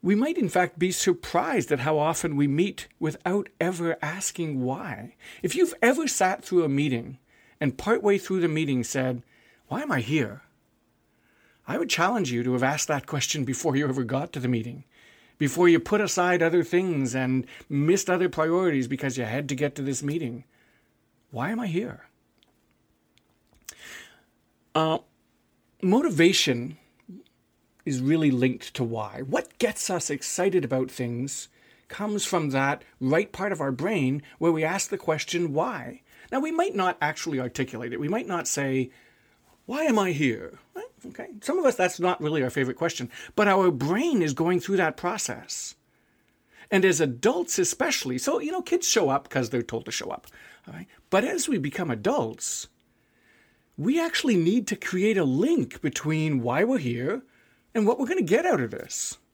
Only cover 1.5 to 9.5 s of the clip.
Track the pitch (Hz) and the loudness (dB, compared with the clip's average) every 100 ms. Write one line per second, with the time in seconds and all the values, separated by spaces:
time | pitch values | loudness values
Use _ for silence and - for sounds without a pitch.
1.5 | 262 - 147 131 156 151 165 165 143 143 | 0 2 0 2 2 2 0 -2 2 2
2.5 | 139 196 - - _ 170 - - 202 190 | 2 0 -2 -16 _ -4 -4 -2 -2 -4
3.5 | _ 170 180 170 160 151 170 - - 165 | _ -2 0 -2 -2 -4 -4 -6 -4 -4
4.5 | 139 123 131 180 104 120 _ - - 180 | -2 -2 -4 -6 -10 -12 _ -20 -6 -4
5.5 | 294 359 - 233 262 311 - 185 190 - | 2 0 4 2 4 0 2 2 0 0
6.5 | 180 160 139 147 123 - 135 _ _ _ | 2 2 2 0 -2 -4 -16 _ _ _
7.5 | _ 147 127 - 226 202 202 - 190 170 | _ -2 -2 0 2 4 2 2 0 2
8.5 | 156 160 131 117 139 131 127 - _ _ | 0 0 0 0 -2 -2 -2 -8 _ _